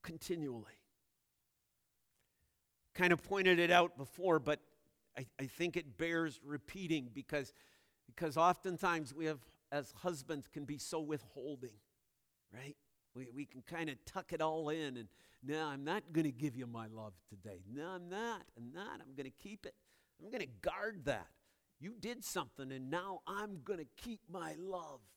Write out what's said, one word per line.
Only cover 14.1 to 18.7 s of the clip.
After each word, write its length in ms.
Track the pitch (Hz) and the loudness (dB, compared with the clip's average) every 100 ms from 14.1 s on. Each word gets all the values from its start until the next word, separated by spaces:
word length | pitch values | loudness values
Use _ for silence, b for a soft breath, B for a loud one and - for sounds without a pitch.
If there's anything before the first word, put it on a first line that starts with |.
| 196 - | -8 -4
it 80 | 165 | 0
all 280 | 160 160 151 | 2 2 0
in 280 | 160 151 123 | 0 -2 -4
and, 100 | 107 b b b | -10 b b b
"No, 200 | 127 156 | -4 -2
I'm 200 | 156 139 | 0 -2
not 280 | 143 202 202 | 0 0 2
gonna 200 | 160 156 | 2 2
give 240 | 120 147 120 | 2 -4 -2
you 100 | 120 | -6
my 220 | 117 110 | -6 -8
love 260 | 110 107 92 _ | -10 -12 -12 _
today. 320 | 101 104 92 95 | -14 -12 -12 -10
No, 180 | 131 165 | -8 -6
I'm 200 | 185 175 | -8 -8
not. 320 | 190 233 208 - - | -4 -4 -6 -10 -14
I'm 140 | 117 | -12